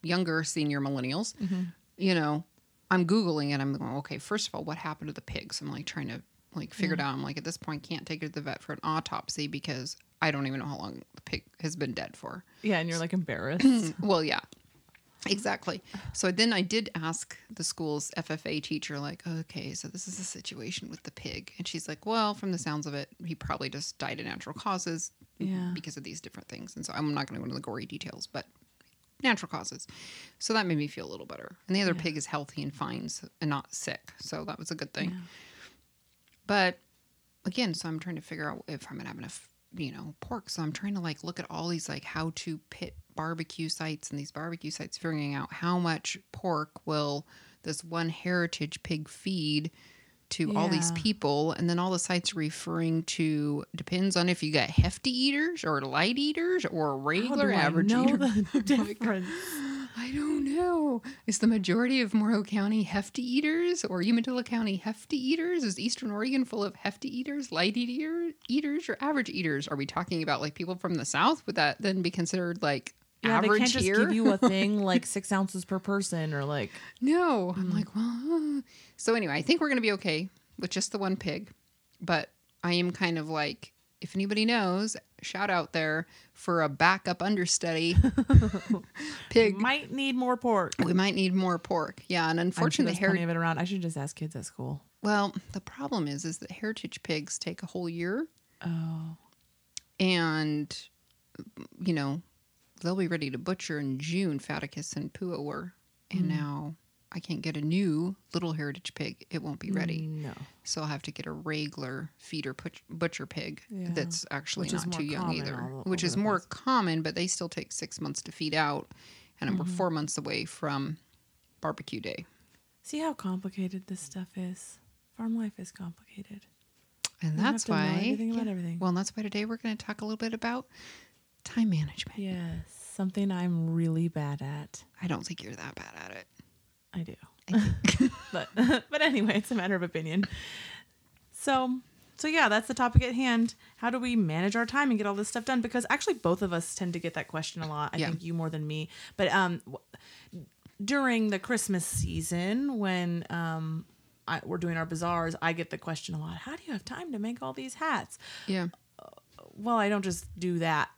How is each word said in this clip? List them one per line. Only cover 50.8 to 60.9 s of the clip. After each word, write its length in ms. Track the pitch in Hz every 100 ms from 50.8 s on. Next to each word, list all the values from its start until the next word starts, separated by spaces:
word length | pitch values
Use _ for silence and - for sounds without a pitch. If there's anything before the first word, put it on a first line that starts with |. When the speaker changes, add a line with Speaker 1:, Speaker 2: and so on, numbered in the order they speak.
| 165
Speaker 2:
Yeah. 80 | 170
Speaker 1:
people. 500 | 220 208 147 143 156
And 180 | - 170
then 80 | 170
all 140 | 185
the 80 | 180
sites 340 | - 180 175
referring 720 | 170 156 - - 165 165 165
to, 600 | 165 - 160 151 147 147 - 165
depends 400 | - 180 196 175
on 140 | 175
if 120 | 175
you 100 | 156
got 180 | 151 117
hefty 420 | - 175 - 269
eaters 520 | 254 269 285 320 349
or 160 | - 147
light 360 | 135 139 185 247
eaters 480 | 294 302 339 370 -
or 220 | 170 151
Speaker 2:
How 60 | 135
Speaker 1:
regular 540 | 139 170 240 285 285
Speaker 2:
do 20 | 185
I 40 |
Speaker 1:
average 300 | 147 165 196
Speaker 2:
know 120 | 240 262
Speaker 1:
eater. 120 | 285
Speaker 2:
the 80 | 277
Speaker 1:
<laughs> 280 | 214 190
I'm 260 | 285 196 269
like, 200 | 208 220
Speaker 2:
difference? 280 | 233 196 185 339 381 311 277 269 262 226
Speaker 1:
I 160 | 247
don't 320 | 277 302 302 277 302
know. 480 | 359 339 302